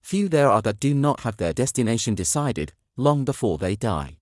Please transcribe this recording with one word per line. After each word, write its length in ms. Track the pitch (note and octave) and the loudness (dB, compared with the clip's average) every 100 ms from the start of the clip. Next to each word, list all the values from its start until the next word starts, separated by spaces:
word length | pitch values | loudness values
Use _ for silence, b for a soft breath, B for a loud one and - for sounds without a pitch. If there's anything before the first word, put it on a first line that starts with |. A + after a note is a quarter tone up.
Few 280 | - F#3+ G3+ | -4 -2 2
there 220 | D#3+ C#3+ | 4 4
are 120 | G#2+ | 4
that 180 | A2 G#2 | 2 0
do 140 | C#3 | 0
not 260 | C#3+ C#3+ - | 2 2 0
have 160 | A#2+ G#2+ | -4 -2
their 160 | E2+ | -2
destination 640 | - C3 - A2+ A#2 - G#2 | 0 -2 0 0 0 0 -2
decided, 560 | F#2 D3 C#3+ A#2 D2 _ _ - | -2 -2 -2 -4 -6 _ _ 0
long 280 | C#3 D3 | 2 2
before 320 | C3+ C#3 A#2 D#2 | -2 -2 -2 0
they 200 | F#2 G2+ | -2 -2
die. 420 | A#2 E2 C#2 D2+ | -2 -2 -6 -14